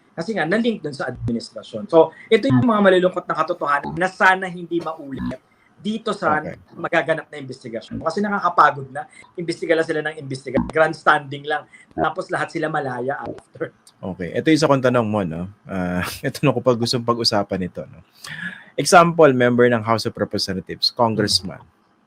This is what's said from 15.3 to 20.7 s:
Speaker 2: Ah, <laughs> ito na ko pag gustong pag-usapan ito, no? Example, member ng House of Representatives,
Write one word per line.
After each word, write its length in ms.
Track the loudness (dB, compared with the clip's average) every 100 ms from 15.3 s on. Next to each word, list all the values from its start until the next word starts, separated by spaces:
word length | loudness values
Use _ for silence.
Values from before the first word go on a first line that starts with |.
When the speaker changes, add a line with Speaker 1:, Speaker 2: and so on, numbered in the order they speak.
| -4 -8 -12
Speaker 2:
Ah, 400 | -10 -4 -2 -2
<laughs> 240 | -4 -6 -8
ito 160 | -2
na 80 | 0
ko 80 | 2
pag 160 | 2 2
gustong 320 | 2 -2 0
pag-usapan 640 | 0 0 0 0 -4 -4
ito, 100 | -8 -14
no? 160 | -16 -20 _ -16 -12 -12 -14 -12 -4
Example, 560 | 4 4 4 4 4
member 400 | 4 2 4 2
ng 100 | 2
House 220 | 0 -2
of 100 | -2 -6
Representatives, 720 | -6 -4 -6 -6 -8